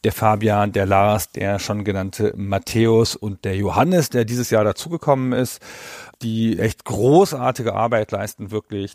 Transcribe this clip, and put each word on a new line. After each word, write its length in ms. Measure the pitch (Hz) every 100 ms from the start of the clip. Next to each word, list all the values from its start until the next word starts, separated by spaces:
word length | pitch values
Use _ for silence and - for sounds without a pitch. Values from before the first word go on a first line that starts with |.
Der 80 | 113
Fabian, 600 | - 110 107 110 104 104
der 120 | 101 98
Lars, 460 | 98 101 104 -
der 280 | - 98 101
schon 240 | - 104
genannte 480 | 101 98 95 - 104 -
Matthäus 800 | 98 98 - 113 113 113 117 -
und 280 | 107 98 101
der 100 | 95
Johannes, 540 | 101 101 151 180 139
der 160 | 123 110
dieses 260 | 123 120
Jahr 120 | 113
dazugekommen 720 | 107 - 165 170 - 135 127
ist, 260 | 123 127 - - - - - - _
die 380 | 113 113 113 95
echt 260 | 110 - -
großartige 880 | 101 120 156 196 143 123 127 120
Arbeit 380 | 98 113 117 107
leisten, 400 | 104 104 - 101
wirklich. 420 | 107 _ 104 98